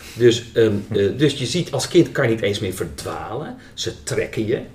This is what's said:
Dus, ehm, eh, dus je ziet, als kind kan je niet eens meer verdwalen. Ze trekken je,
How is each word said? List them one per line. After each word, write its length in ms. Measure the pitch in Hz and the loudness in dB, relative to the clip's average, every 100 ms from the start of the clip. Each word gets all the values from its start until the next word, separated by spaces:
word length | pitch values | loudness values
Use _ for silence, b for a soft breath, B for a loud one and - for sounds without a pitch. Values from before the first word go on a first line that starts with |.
| B 113 | B 4
Dus, 360 | 117 107 - | 4 4 0
ehm, 220 | - 110 101 - | 2 2 2 -2
eh, 300 | 101 101 117 | 0 0 2
dus 200 | 147 - | 0 0
je 80 | 123 | -4
ziet, 260 | 180 - | -2 -2
als 160 | 131 - | -4 2
kind 240 | 180 135 | 4 4
kan 160 | - 123 | 2 0
je 60 | |
niet 80 | 110 | 2
eens 180 | 101 101 | 0 0
meer 120 | 98 | -2
verdwalen. 840 | 90 82 - 92 78 80 117 202 254 B | -4 -6 -8 -8 -8 -8 -8 -8 -12 B
Ze 280 | B - - | B -8 -8
trekken 440 | - 110 - - 107 | -4 -4 -2 -2 0
je, 160 | 135 - | -2 -4